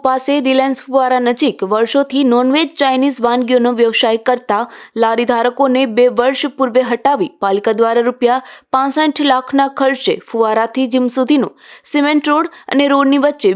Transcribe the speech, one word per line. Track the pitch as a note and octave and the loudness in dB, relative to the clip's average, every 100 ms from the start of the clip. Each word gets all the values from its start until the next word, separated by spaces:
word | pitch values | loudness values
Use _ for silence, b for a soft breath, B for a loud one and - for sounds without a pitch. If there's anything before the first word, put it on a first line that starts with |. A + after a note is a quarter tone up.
પાસે | C4+ C4 C4 C#4+ B3+ | 0 -2 0 0 0
રિલાયન્સ | C4 C4+ C4 - | 0 0 -4 -2
ફુવારા | C4 B3+ B3+ | 0 0 0
નજીક | A#3+ B3 C#4+ - F#3+ | 0 0 0 -2 -2
વર્ષોથી | G#3+ A3+ C#4 C#4 C4+ | -2 0 0 0 0
નોનવેજ | C4+ A#3+ B3+ C#4+ D#4+ - | 2 2 2 0 -2 -2
ચાઇનીઝ | C#4 C4 C#4 C4 A#3 | -2 0 0 0 0
વાનગીઓનો | B3 A#3+ B3 A#3+ A#3 | 0 0 2 2 2
વ્યવસાય | A#3 A3 A#3 A3+ A3+ | 0 2 0 0 0
કરતા | B3 B3 G#3 B3 B B A3+ | -2 -2 -4 -4 B B -2
લારી | A3+ A3+ A#3+ | 0 0 0
ધારકોને | A#3+ A#3+ B3 C#4 B3+ C4+ A3 | 0 0 0 0 2 0 2
બે | B3 A3 | 2 2
વર્ષ | B3+ C4 C4+ - | 0 0 -6 -2
પૂર્વે | C4 A#3 A#3+ | 0 0 0
હટાવી | A#3 C#4 C#4 F3 - | -2 0 0 -4 -4
પાલિકા | G3 G3 G#3+ G#3+ | -2 -2 -2 0
દ્વારા | A3+ A#3+ A#3+ | 0 0 -2
રૂપિયા | A#3+ A#3+ B3+ B3+ B B C4 | 0 0 0 -4 B B -2
પાસઠ | C4+ C#4 D#4 C#4 | -2 0 -2 0
લાખના | C#4+ B3+ C4 C#4 C4+ C#4 | 0 0 0 -2 -2 0
ખર્ચે | C4+ B3+ - F3+ - | -2 0 -4 -4 -6
ફુવારાથી | A3+ A3 A3 A3+ C4 B3+ B3+ | -2 0 0 -2 -2 -2 0
જીમ | B3+ | -2
સુધીનો | C4 B3+ D4 F3+ - B B - | -2 0 0 0 -8 B B -6
સિમેન્ટ | D4 C#4+ D4+ D4 | -2 0 0 0
રોડ | D4 E4 B B | -2 -2 B B
અને | C4+ C#4+ | -2 0
રોડની | C#4 C4+ C#4 C#4+ | 2 2 2 0
વચ્ચે | D4 G3+ | 0 -2